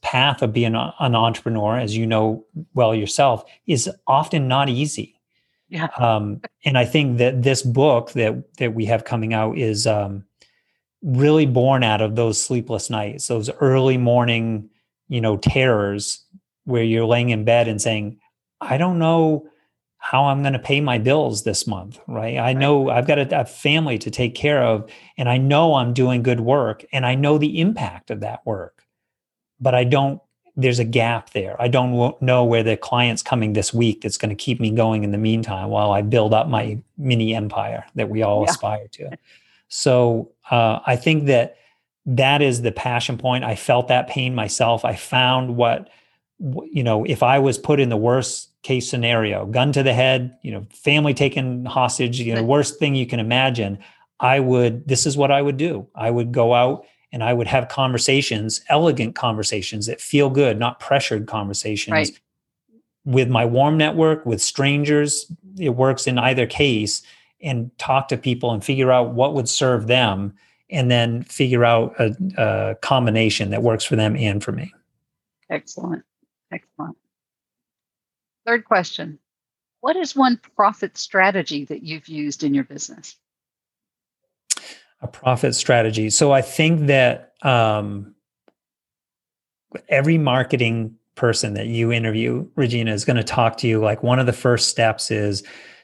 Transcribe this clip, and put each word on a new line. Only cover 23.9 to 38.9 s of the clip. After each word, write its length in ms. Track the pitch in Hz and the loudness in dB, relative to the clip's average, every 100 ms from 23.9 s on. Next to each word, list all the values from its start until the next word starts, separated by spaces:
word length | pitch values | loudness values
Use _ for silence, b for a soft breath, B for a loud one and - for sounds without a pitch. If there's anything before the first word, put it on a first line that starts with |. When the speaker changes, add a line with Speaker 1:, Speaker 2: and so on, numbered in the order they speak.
| 117 | -4
Speaker 1:
to 120 | - | -4
take 240 | 107 123 | -4 -4
care 280 | 123 147 147 | -2 0 2
of, 280 | 120 107 110 B B B | 2 0 -4 B B B
and 100 | 123 | 0
I 80 | 127 | 2
know 380 | 135 147 165 | 4 4 4
I'm 180 | 139 123 | 4 2
doing 300 | 123 127 123 | 2 2 2
good 180 | 120 120 | 0 0
work, 440 | 117 143 117 107 - | 2 0 0 -4 -6
and 120 | 139 123 | -4 0
I 80 | |
know 240 | 131 143 151 | 2 2 2
the 220 | 151 - | 2 0
impact 500 | 170 220 113 87 - | 0 -2 -6 -8 -10
of 100 | 110 | -8
that 240 | 107 117 - | -8 -8 -8
work, 360 | 101 85 _ _ _ _ _ _ _ _ - | -8 -8 _ _ _ _ _ _ _ _ -4
but 140 | 131 | 0
I 100 | 127 | 2
don't, 360 | 123 139 139 139 _ _ _ - | 4 2 0 -4 _ _ _ -2
there's 240 | 127 120 | 0 2
a 40 | |
gap 460 | 117 120 117 113 - | 0 0 0 -2 -6
there. 300 | 113 95 - | -6 -6 -4
I 80 | 123 | 0
don't 240 | 127 123 | 2 2
w-, 240 | 123 120 - | 2 0 0
know 220 | 127 127 | 2 4
where 200 | 120 117 | 4 2
the 120 | 113 107 | 2 -2
client's 460 | - 123 120 113 | -2 0 2 0
coming 300 | - 123 107 | -2 -2 0
this 200 | 104 - | -2 -2
week 280 | 117 117 107 | 0 0 0
that's 160 | 107 - | -4 -6
gonna 180 | 107 | -6
keep 240 | 101 - 120 | -6 -4 -2
me 100 | 113 | 0
going 340 | 110 110 110 | 2 2 0
in 80 | 104 | -2
the 60 | 104 | -2
meantime 500 | 110 113 110 95 101 | 0 0 -2 -6 -4
while 240 | 104 104 | 0 2
I 100 | 101 | 2
build 300 | 104 117 110 | 2 2 4
up 140 | 110 160 | 2 2
my 300 | 117 110 107 - - | -2 -4 -8 -12 -6
mini 380 | 135 120 110 | 0 0 0
empire 500 | 113 104 104 104 - - | -2 -4 -6 -6 -8 -10
that 140 | - 107 | -6 -4
we 140 | 107 | -2
all 200 | 107 104 | 0 0
Speaker 2:
Yeah. 60 | 104 | -2
Speaker 1:
aspire 380 | - 107 107 104 | -4 -6 -8 -10